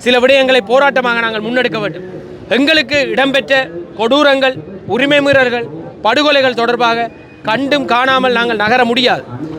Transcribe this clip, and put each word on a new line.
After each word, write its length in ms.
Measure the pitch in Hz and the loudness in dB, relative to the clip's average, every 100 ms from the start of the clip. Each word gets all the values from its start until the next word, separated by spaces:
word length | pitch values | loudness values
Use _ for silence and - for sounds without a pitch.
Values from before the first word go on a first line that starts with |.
| 240 | 0
சில 100 | 247 | 2
விடயங்களை 380 | 247 269 262 262 202 | 4 4 4 2 2
போராட்டமாக 500 | 254 277 262 247 233 233 | 2 2 2 0 0 -2
நாங்கள் 200 | 220 214 | -4 -4
முன்னெடுக்க 320 | 247 247 220 | -2 -2 -2
வேண்டும். 240 | 208 160 - - - - - 220 | -6 -8 -12 -14 -16 -16 -2 0
எங்களுக்கு 420 | 285 311 262 294 254 | 2 2 2 -2 0
இடம்பெற்ற 400 | 214 269 269 269 269 262 170 175 - | 0 0 0 0 0 -2 -8 -12 -4
கொடூரங்கள், 560 | 226 277 294 269 262 262 - - - 220 | 2 4 4 4 2 -2 -8 -14 -6 -2
உரிமை 240 | 277 294 277 | 2 2 2
மீறல்கள், 420 | 269 254 240 233 - - - 208 | 2 2 -2 -6 -12 -16 -6 -2
படுகொலைகள் 540 | 254 294 285 262 233 | 0 2 2 2 0
தொடர்பாக 480 | 233 240 233 233 233 - - - - | -2 0 0 0 -4 -8 -20 -10 -4
கண்டும் 360 | 226 269 294 247 | -2 0 -2 0
காணாமல் 440 | 233 262 262 254 240 | 0 2 2 2 0
நாங்கள் 220 | 240 220 | 0 -2
நகர 180 | 208 254 240 | 0 2 2
முடியாது. 340 | 240 247 165 127 123 151 | 2 2 0 -4 -12 -10